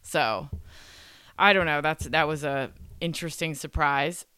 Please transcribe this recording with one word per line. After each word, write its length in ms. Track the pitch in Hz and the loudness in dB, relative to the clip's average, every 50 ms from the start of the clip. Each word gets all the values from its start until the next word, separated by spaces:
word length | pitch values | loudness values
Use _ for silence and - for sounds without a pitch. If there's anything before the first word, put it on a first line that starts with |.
So, 480 | _ - - 160 139 113 110 92 143 143 - - - - - - - - - - - - - - - - - | _ -2 0 0 2 2 0 -2 -4 -8 -10 -12 -12 -16 -20 -20 -20 -20 -20 -20 -20 -20 -20 -20 -20 -20 0
I 160 | - - 202 202 | 4 6 6 6
don't 120 | 190 175 | 6 4
know. 160 | 160 147 147 | 2 2 2
That's, 240 | 147 156 156 - - | 0 0 -2 -2 -4
that 220 | 131 117 156 156 | 0 2 2 2
was 160 | 147 156 147 147 | 2 0 -2 -2
a 280 | 147 139 139 131 - - - - - - - | -2 -2 -2 -4 -4 -8 -16 -20 -20 -10 -6
interesting 540 | 170 170 151 - 175 160 - - 170 160 156 | -6 -4 -4 -4 -8 -8 -6 -4 -4 -4 -4
surprise. 720 | 143 - 147 - 175 151 143 143 139 143 165 175 - - _ _ | -8 -10 -8 -2 0 2 2 2 2 0 0 -4 -8 -16 _ _